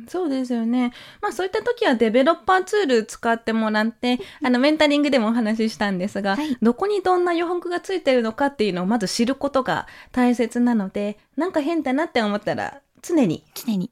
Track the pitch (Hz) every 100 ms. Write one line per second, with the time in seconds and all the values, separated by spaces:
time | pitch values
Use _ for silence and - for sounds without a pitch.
0 | 233 349 330 262 254 240 226 254 247 -
1 | - - 415 247 370 440 494 480 370 233
2 | 226 240 277 339 - 370 370 415 311 233
3 | 214 - 233 226 - 220 220 214 226 -
4 | 247 254 381 - 254 247 285 311 302 294
5 | 285 262 220 233 214 226 220 - 202 180
6 | 202 202 202 196 302 254 220 240 403 415
7 | 370 359 349 339 339 359 349 349 370 370
8 | 277 254 220 - 285 277 214 175 185 240
9 | 185 - 233 269 277 269 247 151 - -
10 | - 254 247 247 226 240 240 226 190 208
11 | 208 208 _ - 359 320 285 339 262 269
12 | 339 247 208 208 175 117 98 - _ _
13 | - 330 196 - - - 240 196 -